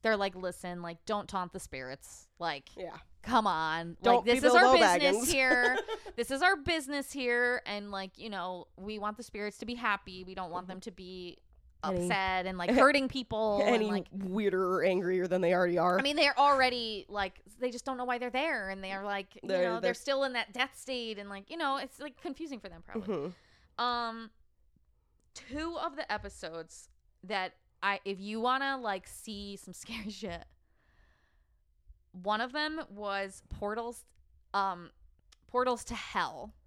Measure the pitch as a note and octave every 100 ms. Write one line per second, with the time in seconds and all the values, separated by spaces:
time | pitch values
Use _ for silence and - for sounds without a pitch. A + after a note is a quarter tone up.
0 | A3 G#3 G3 F#3 F#3 F3 F3+ F3 E3+ E3
1 | - G#3 G3 G3 F3 D#3+ - C3+ B2+ C3+
2 | - - - _ E3+ C#3+ - - F3+ D#3+
3 | - - A3 A#3+ G#3+ D#3+ D#3+ D#3+ E3+ E3
4 | A#3 A#3+ A3+ B3+ B3 B3 B3 B3+ G#3 F3
5 | F#3+ G3+ C4 C#4+ C4 B3 B3 C4+ - A4
6 | G4+ D4 A#3 C4+ F4+ F#4+ C#4 E4 C4+ C#4+
7 | C4+ C#4 B3 A#3+ B3 B3 - G#3 G3+ G3+
8 | F#3+ - A3 G3 F3+ F3+ - - G3 G#3+
9 | G#3 G#3+ A#3 G#3 G#3 - A3 A#3+ A#3 G3+
10 | F#3+ F#3 F#3 F#3+ F3+ F3 F3+ F#3 G#3+ F3+
11 | F#3 F#3 F3 - _ - - _ - F#3
12 | F3 G3 F#3+ F#3 F#3 F#3 F3 B3+ C#4 C#4+
13 | C4+ C4+ A#3 A3 A3 G3+ G#3 A#3+ G#3+ G3+
14 | - G3 F#3+ F#3+ G3+ F#3 F#3 F#3 E3+ F#3
15 | F3+ F#3 F3+ F#3 F3 F3+ F3 F3 F3 F3+
16 | C#4 D4 C#4+ C4+ C#4+ C#4 B3+ B3 A3+ G#3
17 | - G3+ G3 - - - B3+ A#3+ - B3+
18 | B3 A#3+ B3 C4 D#4+ C4 F#3+ F#3+ F#3+ G3
19 | G3+ G3+ G3 - - F#3 F3+ E3+ F#3 A#3+
20 | - C4+ C#4 B3 - A#3+ C4 - - B3+
21 | A3+ G3+ G3+ G3 G3 E4+ D4 C4+ C#4 -
22 | D4 - C4+ C4+ D#4 B3 F#3+ E3 - A3+
23 | G3 F3+ D3+ F3+ _ _ _ - A#3+ A#3+
24 | A#3 A3+ A3+ _ _ _ _ _ _ _
25 | _ _ _ - - C#4 E4 E4+ E4 C#4
26 | - G#3 G3+ - E3+ E3 E3 - - _
27 | _ _ F#3 G3+ F#3 _ _ _ G3 G3
28 | G3 F#3+ G3+ A3 A#3+ C4 C#4 C4+ A#3 F#3+
29 | - - - G3+ G3+ G3 - F3+ - A3+
30 | G#3 G3 G#3 E3+ - _ _ _ _ _
31 | _ _ _ _ _ _ _ _ - -
32 | _ F#3 F#3 G#3+ B3 C#4+ D4+ D#4 - G3+
33 | G#3 G3 G3 - - - G3+ A3 A#3 A#3+
34 | - - _ - _ G3+ G3 F3 E3+ _
35 | - _ _ _ _ B3 B3+ A#3+ - A#3
36 | - G3+ D3+ C#3 G3+ -